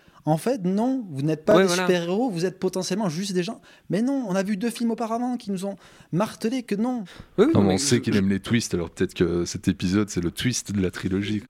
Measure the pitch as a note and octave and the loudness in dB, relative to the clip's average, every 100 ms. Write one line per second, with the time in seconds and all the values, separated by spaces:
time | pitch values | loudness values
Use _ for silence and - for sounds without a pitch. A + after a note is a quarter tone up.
0 | _ - D3+ D#3 A3+ C4 F3+ G3 B3 C4 | _ -6 -2 0 0 -2 0 0 0 -2
1 | G3 C3+ D3+ D#3 - E3+ F#3+ F3 F3+ F3+ | -4 -4 -2 0 4 6 6 2 2 2
2 | E3+ G3 C4 E3+ F3+ F#3+ F#3 F#3 - F#3 | 0 0 0 -2 -4 -2 -4 -2 -4 -2
3 | G3+ D3+ G3+ F3+ F3 - - - - E3+ | -2 -4 -2 -2 -2 -8 -16 -18 -4 0
4 | B3 C#4 A3 F#3+ G3 G3+ A#3 A3+ A#3 A3+ | 0 0 0 -2 0 -2 -2 -2 -2 -2
5 | A3+ A#3 B3 B3 G3+ F#3+ G3 G3 - - | -2 -2 -2 -4 -4 -6 -6 -10 -16 -20
6 | - D#3+ A3 - A3 B3+ - G3+ A#3+ B3 | -4 -2 -2 -2 -2 -2 -2 -2 -2 -2
7 | F#3 - - - C4 F#3+ G2+ F#2+ C#3 A#2+ | -8 -16 -4 2 6 6 6 4 2 2
8 | - G#2+ F#2+ F#2+ - A#2 - F2+ D#2+ - | 2 2 2 0 0 0 0 -2 -4 -2
9 | F#2 - F2 F2 F2 F2+ - F2+ F#2 G2+ | -2 2 0 2 -2 0 0 0 2 2
10 | G2+ - E2+ - B2 A#2+ - G2+ F2+ - | 2 -2 -4 -2 -2 -4 -4 -2 -2 -2
11 | F#2+ F#2 G#2 G#2+ | -4 -2 -2 -4